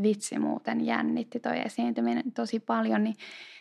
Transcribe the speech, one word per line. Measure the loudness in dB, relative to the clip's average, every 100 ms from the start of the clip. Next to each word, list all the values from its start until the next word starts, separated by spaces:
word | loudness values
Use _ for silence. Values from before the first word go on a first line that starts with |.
vitsi | 2 2 0 -2
muuten | 0 -2 -2 0 2
jännitti | 2 2 0 -2 -4
toi | -2 -2
esiintyminen | -2 -2 0 0 2 0 -2
tosi | -4 -2 -2
paljon, | 0 0 2 2
niin | 2 -2 -12 -16 -18 -20